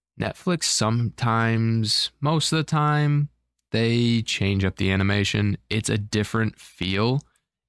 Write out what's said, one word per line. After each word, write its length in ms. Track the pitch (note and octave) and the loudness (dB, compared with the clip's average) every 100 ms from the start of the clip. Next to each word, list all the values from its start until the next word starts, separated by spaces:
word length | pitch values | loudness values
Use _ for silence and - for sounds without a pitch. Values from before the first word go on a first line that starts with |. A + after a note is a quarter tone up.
| _ - | _ -8
Netflix 440 | G#2+ - - F3 | -8 -6 -4 -2
sometimes, 1500 | - - A2 A#2 A#2 - A#2+ A2+ A2+ A2+ A2+ A2+ G#2+ - - - | -2 0 0 0 -2 -2 0 2 2 2 2 0 0 -2 -4 -4
most 320 | C#3+ D#3+ - | -2 0 0
of 60 | D#3+ | -2
the 60 | |
time, 640 | D3 D#3 D3+ D3 D3 D3 D3 _ _ _ _ | 0 0 2 2 2 2 0 _ _ _ _
they 520 | A2 A2+ A#2 A#2+ A#2 | -2 2 2 2 2
change 400 | A2 - G2 G2 F#2+ | 0 -2 0 0 0
up 120 | - | 0
the 140 | F#2+ | 0
animation. 640 | F#2+ G2 G2+ G2 A2 G#2 G2+ - | 0 2 0 0 0 0 -2 -4
It's 200 | A2 - | -4 -2
a 80 | A2 | -2
different 640 | G#2 G#2+ - A2+ A2 - | -2 -2 0 -2 -2 -6
feel. 640 | - - G#2 G2 A2+ C3+ - _ _ _ | -14 -6 -2 0 0 0 -4 _ _ _